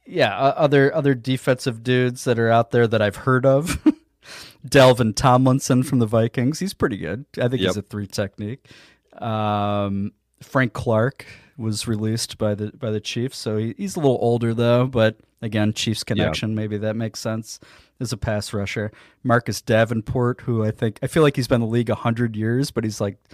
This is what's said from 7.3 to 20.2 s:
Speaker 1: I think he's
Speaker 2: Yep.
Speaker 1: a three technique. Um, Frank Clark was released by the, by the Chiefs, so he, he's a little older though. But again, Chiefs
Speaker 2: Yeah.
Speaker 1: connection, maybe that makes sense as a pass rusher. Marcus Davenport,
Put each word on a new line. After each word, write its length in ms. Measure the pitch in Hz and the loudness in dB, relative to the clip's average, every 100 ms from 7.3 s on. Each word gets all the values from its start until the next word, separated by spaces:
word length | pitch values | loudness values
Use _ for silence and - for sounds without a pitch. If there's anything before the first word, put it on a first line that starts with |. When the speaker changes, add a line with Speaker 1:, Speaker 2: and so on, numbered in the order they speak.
| - | -4
Speaker 1:
I 40 | 123 | -2
think 120 | 127 | 0
he's 140 | 92 98 | 0 -2
Speaker 2:
Yep. 0 | |
Speaker 1:
a 60 | |
three 240 | 95 104 101 | -6 -10 -8
technique. 600 | - 98 - 104 131 _ - - _ _ - | -6 -6 -6 -10 -10 _ -20 -20 _ _ -12
Um, 920 | 113 110 107 104 101 101 101 98 101 - _ _ | -6 -4 -2 0 0 -2 -2 -4 -6 -12 _ _
Frank 300 | - 135 127 | -4 0 0
Clark 540 | - 127 110 123 - - - _ - | -2 0 2 0 -2 -16 -20 _ -8
was 320 | 110 104 - | -6 -4 -4
released 500 | 107 110 113 - - | -2 -2 -2 -6 -4
by 160 | 107 | -2
the, 180 | 104 107 | -2 -6
by 180 | - 113 | -6 -6
the 100 | 107 | -6
Chiefs, 380 | - 120 127 - | -6 -6 -6 -6
so 180 | 117 107 | -4 -4
he, 180 | 113 - | -4 -6
he's 180 | 196 185 | -8 0
a 40 | |
little 180 | 139 - | 0 2
older 340 | 120 117 117 | 0 0 0
though. 320 | 113 120 120 131 | 0 2 4 2
But 320 | 127 110 - _ _ | 2 2 0 _ _
again, 300 | 113 107 107 | -6 0 0
Chiefs 320 | 107 117 107 - | 0 -4 -4 -2
Speaker 2:
Yeah. 80 | |
Speaker 1:
connection, 400 | 104 107 - 107 | -2 0 -2 -4
maybe 220 | 107 107 104 | -4 -4 -4
that 180 | 107 107 | -4 -4
makes 240 | 110 - | -6 -6
sense 400 | 113 110 113 - - - _ _ | -6 -6 -10 -18 -20 -20 _ _
as 120 | 123 | -8
a 40 | 110 | -6
pass 360 | - 107 - | -4 -4 -4
rusher. 380 | 104 101 117 104 - - _ | -6 -6 -6 -8 -10 -20 _
Marcus 380 | 127 120 - 107 | 0 2 2 -6
Davenport, 800 | - 110 113 117 - 131 | 0 2 2 0 -4 -2